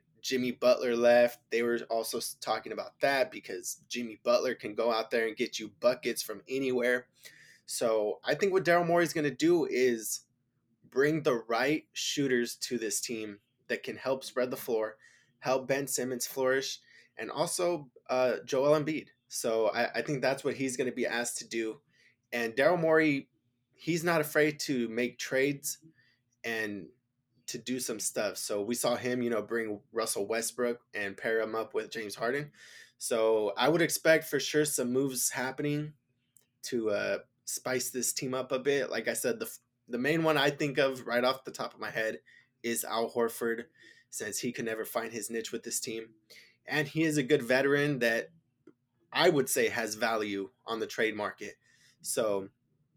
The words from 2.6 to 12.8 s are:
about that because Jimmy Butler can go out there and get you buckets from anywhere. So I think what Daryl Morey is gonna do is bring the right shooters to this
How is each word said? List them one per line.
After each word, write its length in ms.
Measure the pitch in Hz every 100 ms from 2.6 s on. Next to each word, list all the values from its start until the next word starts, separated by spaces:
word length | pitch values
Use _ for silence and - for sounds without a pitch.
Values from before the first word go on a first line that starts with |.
| -
about 260 | 104 92 -
that 300 | 139 135 127
because 500 | 107 - 92 - - -
Jimmy 320 | 120 117 104
Butler 320 | 120 120 127 113
can 180 | 107
go 180 | 104 117
out 200 | 113 113
there 160 | 120 113
and 100 | 107
get 220 | 117 -
you 120 | 107 -
buckets 440 | 120 131 123 113
from 180 | - 101 -
anywhere. 560 | 131 131 123 120 123 - _ - - - - -
So 500 | - 120 110 104 - -
I 100 | 147
think 160 | 202
what 140 | 185 151
Daryl 220 | 170 165
Morey 160 | 170
is 100 | 165
gonna 160 | 165 147
do 360 | 123 160 175 139
is 560 | 120 127 117 110 - - _ _ _ _ _ -
bring 340 | 120 147 160
the 200 | 151 117 113
right 380 | 117 135 156 -
shooters 640 | - - 147 139 123 120 -
to 220 | -
this 220 | 120